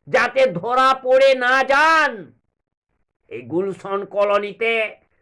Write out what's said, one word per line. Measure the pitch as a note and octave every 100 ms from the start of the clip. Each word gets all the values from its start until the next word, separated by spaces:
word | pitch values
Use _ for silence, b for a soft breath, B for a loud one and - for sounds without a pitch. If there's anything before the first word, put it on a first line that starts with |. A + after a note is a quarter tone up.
| - A3
যাতে | A#3+ C4 C4 F3
ধরা | G3+ B3+ C4 C4 B3+
পড়ে | C4 C4+ C4
না | B3 C4 C4
যান? | C#4 D#4 D#4+ D4 A3+ C#3 _ _ _ _ _ _ _ _ _ _ A2+
এই | B2
গুলশন | D#3+ G3 F3+ G3+ G3 G3 G3
কলোনিতে | G3+ G3+ G#3 G3 A3+ A3+ G#3+ - _ _